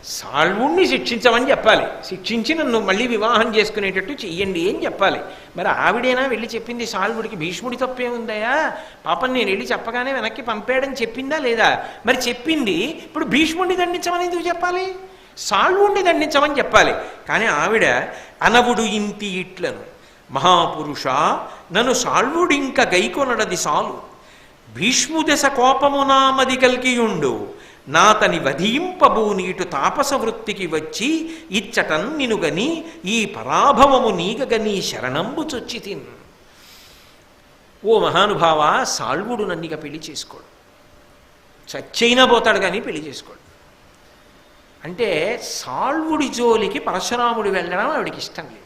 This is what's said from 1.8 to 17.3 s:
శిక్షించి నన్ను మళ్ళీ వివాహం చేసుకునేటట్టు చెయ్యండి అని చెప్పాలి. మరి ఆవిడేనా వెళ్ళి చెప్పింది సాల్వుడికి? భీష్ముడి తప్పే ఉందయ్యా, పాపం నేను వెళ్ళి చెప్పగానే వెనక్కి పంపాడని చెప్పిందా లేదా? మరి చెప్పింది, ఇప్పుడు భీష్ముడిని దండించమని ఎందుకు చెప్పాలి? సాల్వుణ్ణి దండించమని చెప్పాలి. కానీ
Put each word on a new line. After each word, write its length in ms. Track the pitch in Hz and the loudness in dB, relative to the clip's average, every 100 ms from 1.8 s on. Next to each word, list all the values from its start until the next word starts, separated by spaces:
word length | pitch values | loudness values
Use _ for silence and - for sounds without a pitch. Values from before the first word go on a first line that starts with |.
| - - - | 2 -6 -10
శిక్షించి 480 | 190 - 233 220 | -10 -4 -4 -2
నన్ను 260 | 330 294 226 | -2 0 0
మళ్ళీ 260 | 202 190 247 | 0 0 0
వివాహం 500 | 226 214 233 233 214 | 0 2 2 2 2
చేసుకునేటట్టు 560 | 208 214 196 190 185 | 0 0 -4 -4 -6
చెయ్యండి 560 | 285 208 165 196 175 175 | -8 -8 -6 -4 0 -2
అని 160 | 302 | -2
చెప్పాలి. 360 | 294 - 196 127 - - - - | -4 0 0 0 -6 -16 -16 -6
మరి 120 | 190 | -2
ఆవిడేనా 580 | 123 147 214 247 254 269 | 2 2 2 2 2 0
వెళ్ళి 220 | 220 226 | -2 -4
చెప్పింది 320 | 226 226 240 233 | -8 -8 -8 -6
సాల్వుడికి? 500 | 202 196 226 - 214 | -2 -2 -2 -6 -6
భీష్ముడి 400 | 160 175 247 247 | -6 -6 -8 -4
తప్పే 320 | 254 254 247 | -6 -4 -6
ఉందయ్యా, 680 | 240 226 214 220 277 294 - - - - | -6 -6 -6 -2 0 -2 -4 -14 -14 -4
పాపం 260 | 170 254 | -2 0
నేను 180 | 254 208 | 0 0
వెళ్ళి 160 | 196 240 | -2 -2
చెప్పగానే 460 | 214 - 240 247 | -4 -4 -6 -4
వెనక్కి 300 | 269 220 220 | -4 -4 -6
పంపాడని 540 | 240 214 208 262 277 254 | -6 -6 -2 -2 -2 -4
చెప్పిందా 360 | 226 226 269 311 | -6 -6 -4 -2
లేదా? 500 | 269 226 190 127 - - 214 | 0 2 4 2 -4 -8 -2
మరి 100 | 254 | 0
చెప్పింది, 680 | 240 240 - 320 233 165 | 0 -4 -2 -2 0 0
ఇప్పుడు 400 | 240 320 - 302 | -2 -6 -10 -6
భీష్ముడిని 520 | 320 247 311 320 370 359 | 0 2 2 0 -2 0
దండించమని 480 | 349 349 349 349 | 0 -2 -2 -2
ఎందుకు 240 | 359 349 339 | -2 -2 -4
చెప్పాలి? 460 | 339 359 359 381 370 - - - - | -2 -2 -2 -4 -8 -14 -20 -20 -12
సాల్వుణ్ణి 640 | - 202 254 381 403 403 | -2 2 2 4 4 4
దండించమని 560 | 370 311 302 285 294 277 | 2 2 2 2 2 0
చెప్పాలి. 360 | - 220 156 120 - - | 2 4 4 2 -8 -16
కానీ 180 | - | -4